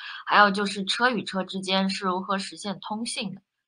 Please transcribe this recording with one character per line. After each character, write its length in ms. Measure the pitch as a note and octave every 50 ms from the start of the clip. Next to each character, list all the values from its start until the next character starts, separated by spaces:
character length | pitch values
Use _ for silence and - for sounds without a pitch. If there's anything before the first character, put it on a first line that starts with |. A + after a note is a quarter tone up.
| - - - - -
还 120 | - D3 G3
有 120 | G#3 G3+
就 140 | F#3+ G#3 G#3
是 180 | G3 G3+ G3+ F#3+
车 260 | F#3+ - - A#3+ B3+
与 120 | B3 F#3+
车 220 | - - - F#3+ F#3
之 160 | F#3+ - G3
间 300 | F#3+ F#3+ F#3+ F#3+ F#3+ F#3+
是 160 | F#3+ - G3+
如 160 | F#3 F3+ F#3
何 160 | F#3 G3+ G3 G3
实 180 | G3 - -
现 220 | D#3+ - G#3 F#3 F#3+
通 240 | - - G#3+ G#3+ A#3+
信 300 | A#3 - C#4+ A#3+ F#3+ F#3
的？ 80 | - - _ _ _ _